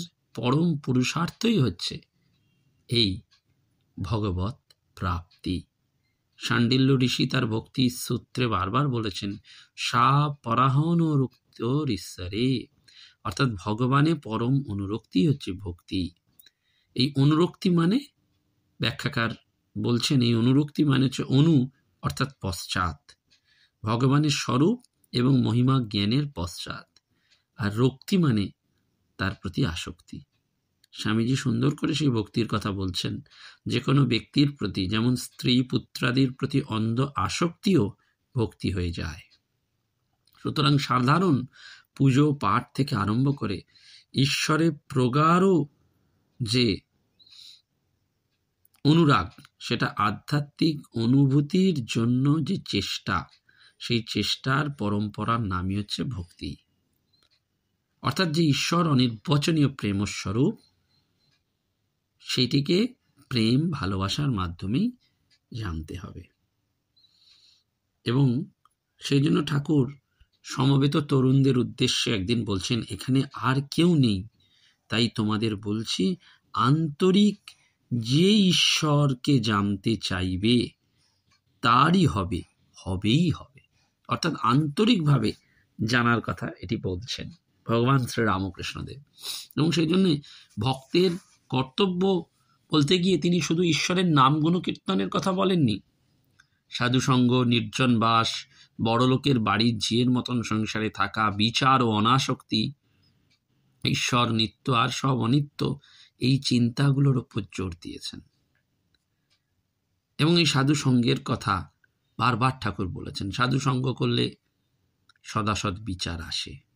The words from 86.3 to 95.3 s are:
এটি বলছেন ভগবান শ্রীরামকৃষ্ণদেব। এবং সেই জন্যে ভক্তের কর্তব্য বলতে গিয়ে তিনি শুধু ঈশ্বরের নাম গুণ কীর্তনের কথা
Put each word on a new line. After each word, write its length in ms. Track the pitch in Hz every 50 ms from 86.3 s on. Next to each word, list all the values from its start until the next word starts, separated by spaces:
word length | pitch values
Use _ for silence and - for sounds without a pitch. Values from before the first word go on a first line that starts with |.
| - - 117 - - -
এটি 140 | - 92 113
বলছেন 540 | - - 98 92 90 120 - - - - - - _ _ _ _ _ _
ভগবান 400 | - 117 117 120 131 139 131 120
শ্রীরামকৃষ্ণদেব। 920 | - - 120 113 107 95 95 98 92 - - 85 - - - - - - 139 - _ _ - - - - - - - _
এবং 160 | 135 147 170
সেই 140 | 151 175 160
জন্যে 340 | 156 175 190 190 180 143 143 - - - - - _ _ 101
ভক্তের 500 | 107 131 131 - - _ - 175 185 185 170 190 - _ _ _ _ _
কর্তব্য 760 | - 131 135 - - - 202 185 180 175 190 196 190 170 - - _ _ _ _ _ _ _ _
বলতে 260 | 156 151 139 147 185 185
গিয়ে 200 | 170 190 180 147
তিনি 220 | 160 175 175 175
শুধু 220 | 143 - 165 170
ঈশ্বরের 440 | 185 165 151 147 - - 180 185 185
নাম 340 | 175 151 139 127 135 151 156
গুণ 200 | 147 165 180 175
কীর্তনের 480 | 147 - - - - - 190 196 196 180
কথা 240 | - 185 - 196